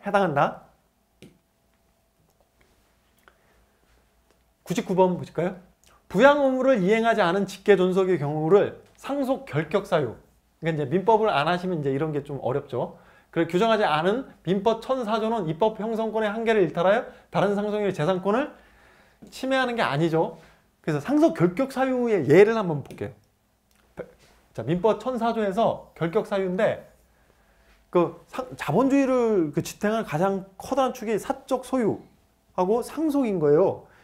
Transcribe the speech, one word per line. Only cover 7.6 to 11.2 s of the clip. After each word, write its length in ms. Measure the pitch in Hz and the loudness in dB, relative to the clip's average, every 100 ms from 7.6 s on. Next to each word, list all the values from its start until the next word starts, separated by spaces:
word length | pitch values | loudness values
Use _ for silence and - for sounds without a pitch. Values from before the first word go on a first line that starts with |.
| - 190 | 4 4
존속의 420 | 185 185 185 170 | 4 2 0 0
경우를 640 | 143 156 160 196 127 - - _ | -2 -2 2 4 2 -4 -20 _
상속 500 | - 285 254 254 - | -8 -4 -2 -4 -4
결격 400 | 143 156 202 202 | -6 -2 -4 0
사유, 300 | 165 120 - _ _ _ _ | 0 -2 -8 _ _ _ _
그러니까 240 | 160 151 | -4 -4
이제 60 | 131 | -2
민법을 400 | 180 190 214 | 0 2 2